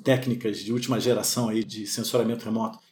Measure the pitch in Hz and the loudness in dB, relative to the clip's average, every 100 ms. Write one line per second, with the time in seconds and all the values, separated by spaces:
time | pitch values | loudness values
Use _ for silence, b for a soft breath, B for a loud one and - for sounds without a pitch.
0 | 135 131 127 113 107 101 104 123 123 113 | 2 2 2 -2 -2 -4 -2 -2 0 2
1 | 113 110 - 127 117 110 107 107 101 - | 2 2 2 0 0 0 -2 -6 -6 -4
2 | 113 120 113 117 113 113 110 - b | 0 2 2 0 -2 -2 -2 -6 b